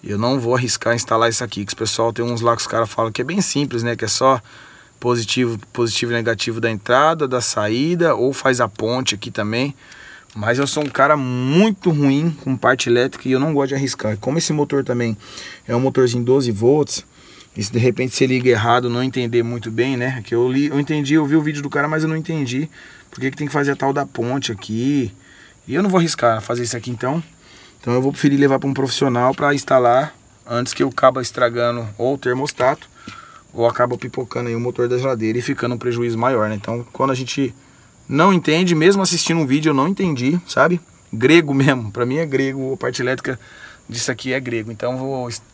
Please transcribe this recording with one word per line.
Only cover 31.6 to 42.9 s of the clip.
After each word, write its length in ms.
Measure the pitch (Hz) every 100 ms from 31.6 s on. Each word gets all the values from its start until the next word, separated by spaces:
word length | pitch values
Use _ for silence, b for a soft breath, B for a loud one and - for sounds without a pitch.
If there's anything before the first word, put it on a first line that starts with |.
| 120 120 113 104
ou 160 | 120
o 40 | 139
termostato 680 | 127 127 147 - 131 156 - B B B B B B
ou 140 | - 117
acaba 320 | - 123 120
pipocando 500 | 127 127 123 139 120
aí 60 |
o 60 | 117
motor 280 | 120 120 123
da 80 | 123
geladeira 420 | 135 123 110 117
e 40 |
ficando 320 | 120 139 -
um 40 | 120
prejuízo 380 | 123 117 120 113
maior, 320 | 123 127 107
né? 60 |
Então 320 | 107 104 117 120
quando 180 | - 135
a 40 |
gente 380 | 131 127 - 135 - b b b b -
não 240 | 139 180
entende, 420 | 185 147 160 185
mesmo 280 | 160 165 196
assistindo 380 | 185 175 - 165
um 60 | 143
vídeo 240 | 139 156
eu 40 |
não 140 | 139 147
entendi, 520 | 196 190 135 127 175 -
sabe? 340 | - 151 175 - - _
Grego 400 | 113 131 165 151
mesmo, 380 | 135 135 131 110
pra 160 | 107 120
mim 120 | 139
é 80 | 165
grego, 480 | 143 135 135 131
a 20 | 135
parte 260 | 123